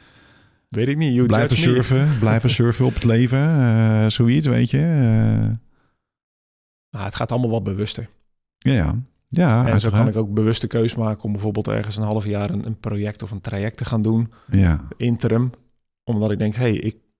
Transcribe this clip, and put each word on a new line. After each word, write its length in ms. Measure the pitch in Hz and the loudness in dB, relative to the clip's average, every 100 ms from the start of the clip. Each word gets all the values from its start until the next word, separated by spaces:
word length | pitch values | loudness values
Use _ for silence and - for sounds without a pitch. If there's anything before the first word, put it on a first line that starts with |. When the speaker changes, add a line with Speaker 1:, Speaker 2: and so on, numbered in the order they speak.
| _ _ _ _ _ _ - | _ _ _ _ _ _ -10
Speaker 1:
Weet 180 | 104 127 | -4 -2
ik 100 | 151 | 0
niet, 160 | 151 | 0
you 140 | 123 120 | 2 2
Speaker 2:
blijven 280 | 107 120 117 | 2 2 2
Speaker 1:
judge 100 | 127 | 2
me. 40 | 123 | 2
Speaker 2:
surfen, 240 | 120 131 151 123 | 2 2 2 2
Speaker 1:
<laughs> 20 | |
Speaker 2:
blijven 300 | 110 113 120 | 2 2 2
surfen 360 | - 120 113 123 | 2 2 2 0
op 80 | |
het 100 | - | 0
leven, 360 | 117 113 123 135 156 151 | 2 2 2 2 2 2
eh, 460 | 120 110 110 107 107 | 2 4 4 4 2
zoiets, 400 | - 117 143 143 | 2 2 2 2
weet 220 | 120 123 | 0 0
je. 100 | 139 | 0
Eh, 680 | 165 151 117 110 110 110 110 113 - _ _ _ _ _ _ _ _ _ _ _ _ | 0 2 2 4 2 2 0 -4 -10 _ _ _ _ _ _ _ _ _ _ _ _
Speaker 1:
Nou, 120 | 104 98 | -10 -8
het 100 | - | -6
gaat 160 | 117 | -4
allemaal 180 | 123 120 | -2 0
wat 140 | 113 | -2
bewuster. 460 | 101 95 104 - 110 _ _ _ _ _ | -4 -4 -6 -8 -14 _ _ _ _ _
Speaker 2:
Ja, 160 | 131 | 0
ja. 220 | 123 76 113 131 _ - | 0 0 -2 -8 _ -6
Ja, 220 | 170 170 | 0 2
Speaker 1:
En 60 | 113 | 4
zo 60 | |
kan 80 | 127 | 2
Speaker 2:
uiteraard. 440 | 104 107 104 120 107 | 2 2 2 2 0
Speaker 1:
ik 60 | |
ook 120 | 101 | -2
bewuste 340 | 107 107 113 117 | 0 0 0 -2
keus 280 | 120 113 120 | -2 -2 -2
maken 280 | 110 107 | -4 -4
om 80 | 107 | -6
bijvoorbeeld 360 | 101 107 107 107 | -4 -4 -4 -4
ergens 300 | 107 107 104 | -4 -4 -6
een 60 | |
half 220 | 107 107 104 | -4 -4 -4
jaar 240 | 101 101 | -4 -4
een, 160 | 98 110 | -4 -6
een 140 | 107 | -8
project 440 | 107 101 104 - | -6 -4 -6 -8
of 80 | 101 | -10
een 100 | 98 | -10
traject 360 | - 101 107 - | -8 -6 -6 -6
te 80 | - | -4
gaan 160 | 113 | -2
doen. 300 | 110 113 113 - - | 0 0 -2 -8 -2
Speaker 2:
Ja. 360 | 98 90 73 67 - | 2 2 2 -4 -4
Speaker 1:
Interim. 540 | 120 117 113 113 127 - _ _ _ _ | -2 0 0 0 -2 -6 _ _ _ _
Omdat 280 | - 107 107 | -6 -2 -2
ik 60 | 101 | -2
denk, 160 | 107 110 | -2 -2
"Hey, 180 | 123 | -2
ik, 220 | 104 107 - _ | -2 -4 -8 _